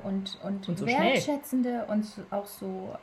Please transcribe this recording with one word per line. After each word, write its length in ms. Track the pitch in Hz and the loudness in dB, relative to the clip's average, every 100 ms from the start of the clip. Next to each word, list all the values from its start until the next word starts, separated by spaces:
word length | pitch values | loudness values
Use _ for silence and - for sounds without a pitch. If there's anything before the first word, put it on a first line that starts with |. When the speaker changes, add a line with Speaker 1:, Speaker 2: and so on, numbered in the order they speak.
Speaker 1:
und, 340 | 196 196 190 - | 0 -2 -2 -6
und 260 | 196 196 - | -4 -4 -2
Speaker 2:
Und 100 | 175 | 0
so 80 | 233 | 2
schnell. 280 | 262 262 | 4 6
Speaker 1:
wertschätzende 680 | 269 294 285 - 254 247 240 - | 4 2 -2 0 0 2 0 0
und 160 | 214 | 0
so, 180 | 208 - 185 | 0 -6 -4
auch 160 | 202 202 | -4 -4
so, 480 | - 190 190 190 - | -6 -6 -6 -6 -8